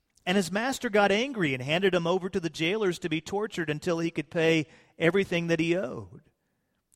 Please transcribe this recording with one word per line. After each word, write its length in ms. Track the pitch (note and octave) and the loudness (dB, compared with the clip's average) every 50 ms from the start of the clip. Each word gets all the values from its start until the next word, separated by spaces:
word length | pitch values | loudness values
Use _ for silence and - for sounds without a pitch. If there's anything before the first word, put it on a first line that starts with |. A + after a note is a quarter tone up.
| _ _ _ _ - | _ _ _ _ -4
And 120 | F3+ F3+ | 0 0
his 160 | G3+ F#3 D#3+ F#3 | 2 0 0 0
master 360 | G#3 A3+ C4+ B3+ - - A#3+ | -2 -2 -2 -2 -4 -4 0
got 220 | G3 G#3+ G3+ G3 | 2 4 4 4
angry 440 | G3 G#3+ B3 C#4+ C#4 G#3+ F3 C#3+ C3 | 4 2 0 -2 -2 0 0 0 0
and 80 | B2+ B2 | -2 -2
handed 320 | C#3 D#3 F3 G3 F#3+ F3 | 0 0 2 2 2 2
him 120 | F3 E3 | 2 2
over 220 | E3+ F3+ F#3+ E3+ F#3+ | 2 0 0 -2 -2
to 120 | F#3 G3 | -4 -4
the 100 | E3 E3 | -4 -4
jailers 480 | D3 - E3 E3 G3+ A3 G#3+ F#3 E3 - | -4 -2 -2 0 0 0 0 0 -2 -2
to 80 | - E3+ | -4 -4
be 120 | D#3 D#3+ | -4 -4
tortured 480 | - - G3 G3 G#3+ - - - D#3+ D3+ | -4 -4 -6 -4 -4 -4 -4 -4 -4 -4
until 300 | D3+ D3+ - F3+ E3+ E3 | -4 -4 -2 -2 -2 0
he 120 | E3+ E3+ | -2 -2
could 200 | - E3+ D3 - | -4 -4 -6 -4
pay 360 | - E3+ D#3+ D#3+ E3 D#3+ C#3+ - - - _ _ _ - | -2 0 2 4 4 2 2 -2 -8 -20 _ _ _ 0
everything 500 | E3 E3 E3+ G3+ F#3+ - F3+ E3+ E3+ E3 | 2 2 4 2 2 0 0 -2 0 0
that 120 | E3 D#3+ | 0 2
he 160 | E3 E3+ E3+ | 2 2 0
owed. 460 | F#3 G#3+ B3+ - A#2+ G2+ F2+ - - - _ _ _ _ _ _ _ _ _ _ _ _ _ _ | 0 -2 -4 -8 -10 -12 -14 -18 -20 -20 _ _ _ _ _ _ _ _ _ _ _ _ _ _